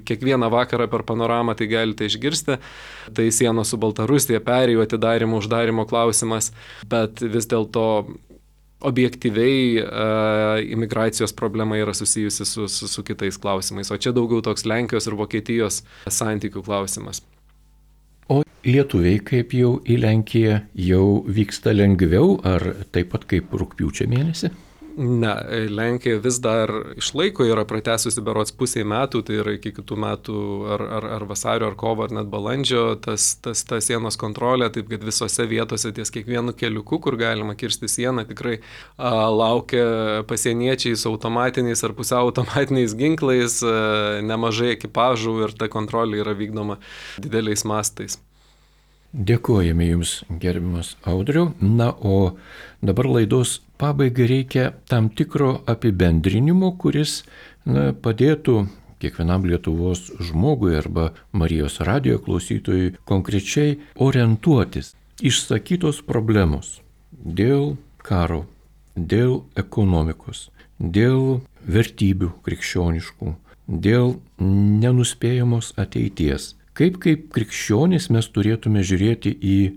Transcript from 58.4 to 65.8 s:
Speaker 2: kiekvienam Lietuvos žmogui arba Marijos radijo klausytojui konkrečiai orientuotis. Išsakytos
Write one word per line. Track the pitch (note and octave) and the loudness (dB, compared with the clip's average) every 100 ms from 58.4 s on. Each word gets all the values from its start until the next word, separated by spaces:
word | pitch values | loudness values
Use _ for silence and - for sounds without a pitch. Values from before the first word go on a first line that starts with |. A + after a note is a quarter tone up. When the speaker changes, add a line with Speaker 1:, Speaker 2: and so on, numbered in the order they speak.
| - A2+ G2+ - - - | 2 2 2 -6 -20 -8
Speaker 2:
kiekvienam | - - E2 F#2 | -8 -2 0 2
Lietuvos | F#2 E2+ - E2 F2+ F2+ - | 2 0 0 -2 0 -2 -6
žmogui | - F2 D#2 B2 C3+ G2 D#2 | -10 -4 0 2 2 2 2
arba | D#2+ E2+ D#2+ - - | 0 -2 -2 -4 -6
Marijos | G2+ D#2+ D#2+ C#2+ - | -2 0 2 -2 -2
radijo | D#2 C3+ B2+ A2+ | 0 0 2 0
klausytojui | - F2 - G#2+ - F#2+ F#2 F#2 | 0 -4 -2 -4 0 0 0 -4
konkrečiai | - G2 F#2 G2 - D3 D3 C#3+ - | -2 -2 0 -2 -2 0 0 0 -8
orientuotis. | - C3+ C3 A#2 A2 F3 C3+ F2 - - - _ - | 0 2 4 4 4 4 4 4 -2 -8 -14 _ -2
Išsakytos | C#3+ A#2+ - A2 - F3+ | 0 0 0 -2 0 0